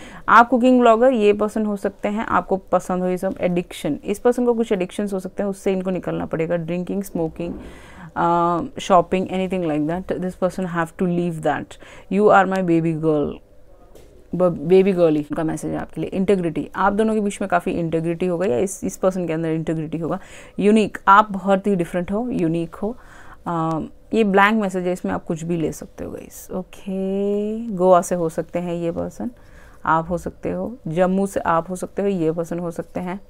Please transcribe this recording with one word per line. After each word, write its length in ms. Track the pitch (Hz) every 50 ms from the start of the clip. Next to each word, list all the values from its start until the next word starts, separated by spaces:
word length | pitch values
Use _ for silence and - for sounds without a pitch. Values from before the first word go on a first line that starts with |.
| - - - - - -
आप 200 | 196 220 240 233
कुकिंग 300 | 269 233 240 254 254 247
ब्लॉगर, 320 | 240 233 220 226 240 269
ये 220 | 262 220 208 208 208
पर्सन 320 | 208 214 208 - 220 214
हो 100 | 208 202
सकते 320 | 196 - 196 202 - - 208
हैं, 160 | 208 220 226
आपको 320 | - - 185 180 - 196
पसंद 460 | 190 - - 180 185 - - 185 180 180
हो 60 | 185
ये 80 | 180
सब। 180 | 180 190 190 - -
एडिक्शन, 560 | - 180 175 175 180 - - - - 160 143 - -
इस 140 | - 208 -
पर्सन 260 | - 240 240 247 247
को 80 | 240 233
कुछ 180 | 226 233 -
एडिक्शंस 420 | 214 185 180 185 - - 208 202 196
हो 60 | 185
सकते 240 | 185 185 - - 202
हैं, 60 | 202
उससे 240 | 196 196 - 202 190
इनको 160 | 185 180 190
निकलना 360 | 185 170 - 160 165 165 170
पड़ेगा। 300 | - - 160 160 160 175
ड्रिंकिंग, 480 | 175 160 160 175 180 180 175 185 202 196
स्मोकिंग, 500 | - - 180 165 160 - - 170 175 - - - - - - - - - - 180 160 -
अ, 420 | - 170 170 170 170 170 175 175 165 - - - -
shopping, 480 | - - 196 175 170 - 185 185 190
anything 380 | - 180 185 190 185 190 185 175 160
like 180 | 147 151 147 156
that, 300 | 170 185 185 - 190 -
this 180 | 180 185 175 - 185
person 200 | 180 - - 185 175 170
have 220 | 170 165 165 - -
to 40 | 190
leave 320 | 180 175 175 175 175 165 160
that। 360 | 156 156 175 - - - - - - - - - - - 190
"You 100 | 196 214
are 220 | 202 - 196 185 190 190
my 80 | 190
baby 400 | 185 170 165 165 160 165 160 151
girl", 300 | 160 160 151 147 143 151 - - - - - - - - - - - - - - - - - - - - -
ब-, 220 | 170 180 180 160 143 143
बेबी 240 | 165 190 190 190 202
गर्ल 240 | 190 175 175 160 151
ही 60 | 151
उनका 220 | 147 - 151 170 160
मैसेज 280 | 160 160 156 - 156
है 60 | 160
आपके 240 | 151 160 - - 160
लिए। 80 | 160 -
इंटीग्रिटी, 600 | - 190 190 190 202 185 170 165 156 151 - - -
आप 180 | 190 185 202 208
दोनों 200 | 202 220 220 220
के 60 | 220
बीच 220 | 202 202 196 -
में 60 | 208
काफ़ी 240 | 190 175 175 - 190
इंटीग्रिटी 540 | 180 170 170 160 160 165 165 170 170 170 185
होगा 200 | 185 175 165 185
या 120 | 214 -
इस, 260 | 165 185 196 - - -
इस 140 | 190 -
पर्सन 300 | - - 185 185 190 175
के 60 | 160 160
अंदर 160 | 165 165 160
इंटीग्रिटी 480 | 160 160 156 165 165 165 156 156 160
होगा। 220 | 160 170 135 - 190 - - - - - - - -
यूनिक, 380 | 180 208 220 220 208 - - - -
आप 240 | 196 196 208 214 214
बहुत 360 | 190 190 185 190 196 190 -
ही 80 | 208 202
डिफरेंट 360 | 170 170 - - 180 180 190
हो, 180 | 202 214 247 247
यूनिक 460 | - - 175 160 165 170 165 165 -
हो। 220 | - 196 208 254 - - - - - - - - - -
अ, 320 | 180 170 165 165 160 160 156 - - - - - - -
ये 100 | 220 220
ब्लैंक 380 | 202 185 196 196 208 226 220
मैसेज 260 | 208 185 175 185 175
है, 60 | 180 180
इसमें 180 | 185 - 196
आप 140 | 190 - -
कुछ 180 | - 175 156 160
भी 140 | 170 175
ले 140 | 165 151 -
सकते 320 | - - - - - - -
हो 80 | -
गाइस। 360 | - - - - - - - -
ओके, 1160 | - 185 180 - - - - 196 190 190 190 190 196 196 202 202 202 208 208 214 220 226 233
गोवा 340 | 233 196 175 180 185 185 175
से 140 | 180 - 185
हो 140 | 175 165 160
सकते 300 | - - 165 - - 175
हैं 140 | 175 180 170
ये 180 | 170 170 170
पर्सन, 400 | 175 175 175 180 - - 202 240 - - - - - - - - - - -
आप 240 | - 160 165 170 170
हो 80 | 180
सकते 340 | 165 165 170 - - - 175
हो, 260 | 175 180 190 214 240 - -
जम्मू 400 | 165 151 175 185 185 185 190 196
से 120 | 196 - -
आप 300 | - 175 165 165 165 185
हो 60 | 185
सकते 260 | 180 185 - - -
हो, 60 | 196
ये 240 | 202 196 175 160 160
पर्सन 280 | 165 170 165 165 170 170
हो 120 | 180 170
सकते 280 | 165 - 165 - - -
हैं 200 | 185 180 180 202 - -